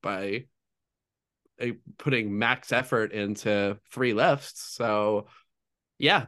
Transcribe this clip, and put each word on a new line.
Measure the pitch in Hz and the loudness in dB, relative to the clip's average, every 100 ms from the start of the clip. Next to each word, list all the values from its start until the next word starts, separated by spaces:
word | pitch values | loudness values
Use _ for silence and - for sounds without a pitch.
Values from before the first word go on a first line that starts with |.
by, | - 95 98 110 - _ _ _ _ _ _ _ _ _ _ - | -6 -6 -4 -6 -8 _ _ _ _ _ _ _ _ _ _ -8
uh, | 120 - - - | -6 -6 -14 -6
putting | 147 123 104 101 | 0 0 0 2
max | 117 123 - | 2 2 0
effort | 120 - 120 107 | 0 2 0 0
into | 107 101 101 110 101 101 101 _ | -2 -4 -2 0 2 0 -4 _
three | 127 127 | -2 0
lifts. | 107 165 139 - - - | 4 4 2 -2 -16 -12
So | - 117 107 104 104 104 - _ _ _ _ _ - | -4 0 2 2 0 -4 -16 _ _ _ _ _ -2
yeah, | 143 196 | 2 2